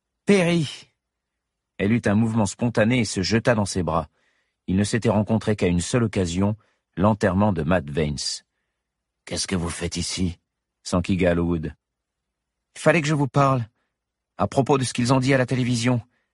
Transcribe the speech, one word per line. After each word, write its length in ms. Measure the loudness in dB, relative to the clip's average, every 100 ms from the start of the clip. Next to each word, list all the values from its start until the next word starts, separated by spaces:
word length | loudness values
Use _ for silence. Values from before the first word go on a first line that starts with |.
| _ _ 2
Perry !» 680 | 2 4 0 -2 -8 -20 _ _ _ _ _ _ _ _ -4
Elle 160 | 0
eut 80 | 0 2
un 100 | 2
mouvement 300 | 2 0 -2
spontané 540 | -2 -2 0 2 2
et 60 | 0
se 160 | -2
jeta 340 | 0 0 2 0
dans 100 | 0
ses 160 | -2
bras. 260 | -2 -2 -4 _ _ _ _ _ -2
Ils 80 | 0
ne 80 |
s'étaient 260 | 0 0 0
rencontrés 460 | 0 0 -2 0 0
qu'à 120 | 2
une 120 | 0
seule 240 | 0 0
occasion, 520 | 0 0 -2 0 -2 -2 _ _ _ -2
l'enterrement 580 | 0 2 2 2 2
de 100 | 0
Matt 260 | 0 0 -2
Vance. « 560 | -2 -2 -2 -6 -10 _ _ _ _ _ _ _ _ -10
Qu'est-ce 220 | -8 -4
que 80 | -4
vous 140 | -4
faites 280 | -6 -6 -6
ici ? » 400 | -6 -4 -4 -4 _ _ _ _
s'enquit 340 | -4 -2 0 0
Guy 80 | 2
Hallowwood. « 480 | 2 0 -2 -6 -12 _ _ _ _ _ _ _ _ _ -2
Il 40 |
fallait 220 | 2 2
que 60 | 2
je 80 | 0
vous 120 | 0
parle, 380 | 2 2 2 -4 _ _ _ _ _ _ -6
à 100 | -2
propos 300 | 0 2 2
de 60 |
ce 100 | 0
qu'ils 180 | -2 0
ont 80 | 2
dit 140 | 2
à 60 | 2
la 80 | 0
télévision, 540 | -2 -2 0 0 -2 -4 _ _